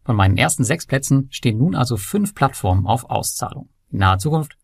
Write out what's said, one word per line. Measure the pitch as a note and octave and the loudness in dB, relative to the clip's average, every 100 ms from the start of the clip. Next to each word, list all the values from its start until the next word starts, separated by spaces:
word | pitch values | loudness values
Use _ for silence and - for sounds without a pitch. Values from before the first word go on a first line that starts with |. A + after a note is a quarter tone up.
Von | - A2 | -2 2
meinen | G2 F#2 | 4 4
ersten | D3 - | 2 0
sechs | A#2+ E3 - | -2 -2 -2
Plätzen | C#3+ - C#3 C3+ | -4 2 0 0
stehen | - B2 A2 | -4 -2 0
nun | D#3 | 0
also | E3+ B2+ A2 | 0 -2 -2
fünf | - G#3 G3+ | -4 -2 -2
Plattformen | - C#3 - G2 F#2 F2+ | 0 -2 0 0 2 2
auf | A#2 - | -2 -2
Auszahlung. | A2 - - A2+ - - _ _ | -4 -4 -6 -8 -10 -16 _ _
In | - | 0
naher | F#2+ F#2+ | 2 2
Zukunft | A#2+ D#3+ D3 _ | 0 -2 -2 _